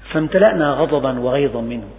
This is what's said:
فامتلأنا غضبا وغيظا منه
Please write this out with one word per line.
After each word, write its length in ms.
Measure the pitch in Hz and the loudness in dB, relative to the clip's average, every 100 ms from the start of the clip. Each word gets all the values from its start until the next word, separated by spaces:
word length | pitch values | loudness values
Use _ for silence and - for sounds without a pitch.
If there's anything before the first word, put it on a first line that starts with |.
| - | -4
فامتلأنا 600 | 160 156 185 214 196 147 | -4 0 4 4 4 0
غضبا 480 | 135 151 143 131 123 | 0 0 0 0 -2
وغيظا 400 | 123 139 139 117 | -2 0 0 -2
منه 240 | 117 120 104 | -6 -8 -10